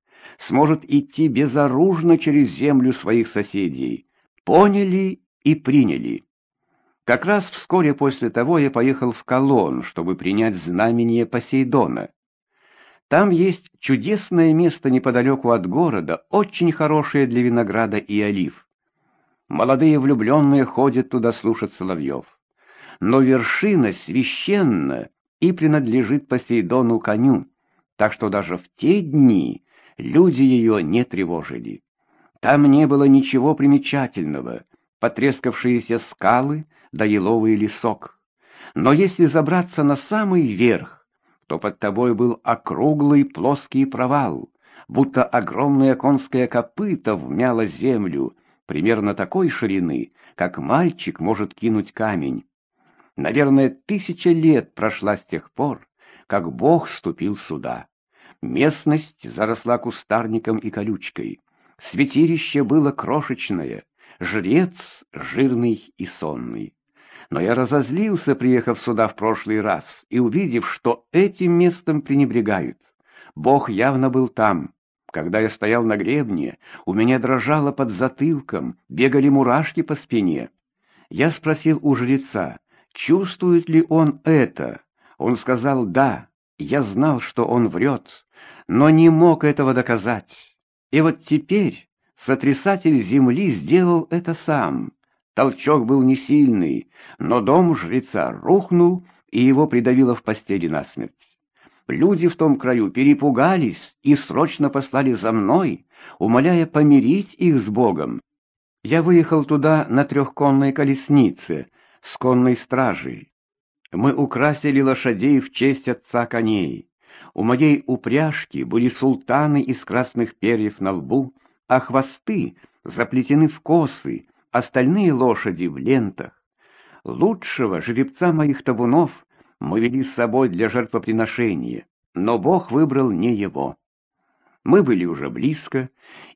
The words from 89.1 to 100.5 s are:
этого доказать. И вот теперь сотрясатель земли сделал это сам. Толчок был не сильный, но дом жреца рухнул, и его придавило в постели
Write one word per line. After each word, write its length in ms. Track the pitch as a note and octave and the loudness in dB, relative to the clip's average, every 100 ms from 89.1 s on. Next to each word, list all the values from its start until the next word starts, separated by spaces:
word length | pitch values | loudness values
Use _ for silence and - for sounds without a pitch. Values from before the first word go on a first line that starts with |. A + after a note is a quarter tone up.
| D#3+ E3+ D#3 | 8 6 4
этого 300 | D3 D3 C3 | 0 0 0
доказать. 800 | B2+ B2 A#2 G#2 A2 - - - _ _ _ - | 0 0 -2 -2 -6 -8 -20 -20 _ _ _ -2
И 100 | D3 | 2
вот 180 | D#3+ D#3 - | 2 0 -2
теперь 640 | D3+ - G3+ F3 F#2 _ _ _ _ | -2 0 0 0 -4 _ _ _ _
сотрясатель 880 | - C3+ C3+ C3+ G3 F#3+ E3 C#3 | -4 -2 0 0 -2 0 2 2
земли 480 | F#2+ C#3 B2+ C3+ G3 | 2 2 2 2 -2
сделал 580 | G2+ C#2+ F3 F3+ E3+ D#3+ | -2 2 2 4 2 0
это 240 | E3+ E3+ | -6 -6
сам. 600 | D#3+ - D3 F2 B1+ G#1 _ _ _ _ | -8 -4 -2 -2 -4 -8 _ _ _ _
Толчок 520 | - C3+ - C#3+ D3+ A2+ | -2 0 0 0 2 2
был 180 | C3+ | 2
не 120 | B2+ C3+ | 2 2
сильный, 760 | - D3 C3+ G#2 D#2+ A1+ - _ - - | 2 4 4 2 0 -4 -8 _ -20 -8
но 220 | D2+ A#2+ | -2 0
дом 340 | G2+ E3 F3 D3 | 2 2 2 0
жреца 560 | E2+ B2 - G#2+ B1+ | -2 -6 -4 -4 -4
рухнул, 720 | G#1 - G3 F#3+ F3 F3 F3+ - _ _ | -4 2 2 2 2 4 2 -8 _ _
и 120 | A#2 | 2
его 260 | B2+ C3+ D3+ | 4 4 2
придавило 480 | A#2+ A#2 B2+ B2+ A#2 | 2 2 4 2 0
в 80 | |
постели 460 | - G#2+ - | -4 -6 -4